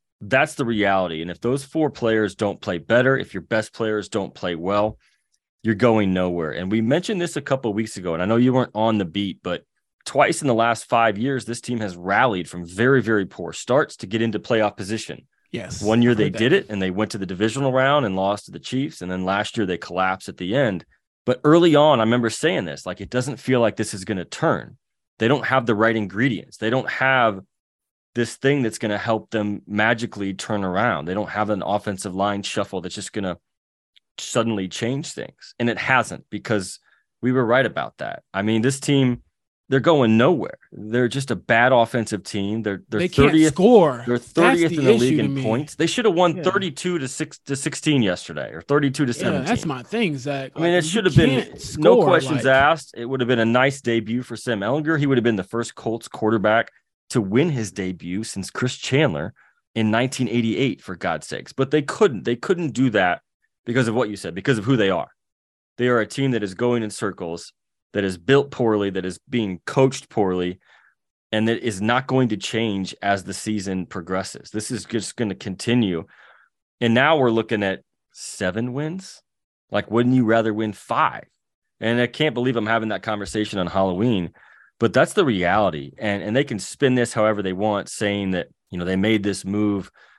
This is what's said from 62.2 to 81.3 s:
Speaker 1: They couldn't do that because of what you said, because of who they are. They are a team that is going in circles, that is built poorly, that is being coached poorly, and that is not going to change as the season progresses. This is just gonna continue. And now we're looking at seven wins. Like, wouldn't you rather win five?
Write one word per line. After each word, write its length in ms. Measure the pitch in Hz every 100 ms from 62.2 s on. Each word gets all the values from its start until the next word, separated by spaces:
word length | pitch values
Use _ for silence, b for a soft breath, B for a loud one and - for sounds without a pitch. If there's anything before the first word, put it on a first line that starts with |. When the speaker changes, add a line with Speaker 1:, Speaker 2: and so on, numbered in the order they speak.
| 120
Speaker 1:
They 100 | 120
couldn't 360 | - 180 160
do 180 | 110 131
that 320 | 104 90 85 _ _ _ _ -
because 220 | 120 117
of 80 | 113
what 140 | 107
you 80 | 101
said, 180 | 87 87
because 220 | 120 117
of 80 | 104
who 100 | 127
they 140 | 98
are. 200 | 87 - _ _ _ _ _ _ -
They 100 | 123
are 120 | 120
a 60 | 104
team 260 | - 135
that 120 | 117
is 120 | 101 92
going 280 | 123 120
in 60 | 107
circles, 640 | - 104 87 85 85 - _ _ _ _
that 120 | 104 98
is 120 | 90
built 320 | 85 139 139
poorly, 400 | - 117 107 101
that 140 | 92 92
is 140 | 90 _
being 300 | 127 104 87 -
coached 420 | - 131 131 -
poorly, 520 | - 98 92 90 92 b b b b _ _ _
and 140 | 107 110
that 120 | 117
is 200 | 120 95
not 260 | 107 123 135
going 220 | 131 123
to 80 | 104
change 580 | - 110 113 98 92 -
as 240 | 101 98 90
the 80 |
season 520 | 95 110 107 95 92 87
progresses. 640 | 95 82 92 95 - -
This 220 | 107 -
is 140 | 117 -
just 320 | 113 95 -
gonna 180 | 107 95
continue. 680 | 104 92 - 123 104 82 80 b b b b _ _ _
And 140 | 117
now 240 | 113 143 160
we're 120 | 127
looking 320 | 113 110 107
at 200 | 98 95 _ _ _
seven 580 | - - - 95 98 123
wins. 500 | 127 156 185 190 - _ _ _ _ _
Like, 220 | 104 101
wouldn't 240 | 110 123 127
you 80 |
rather 300 | 110 113 110
win 180 | 107 110
five? 540 | 98 - 120 147 55 -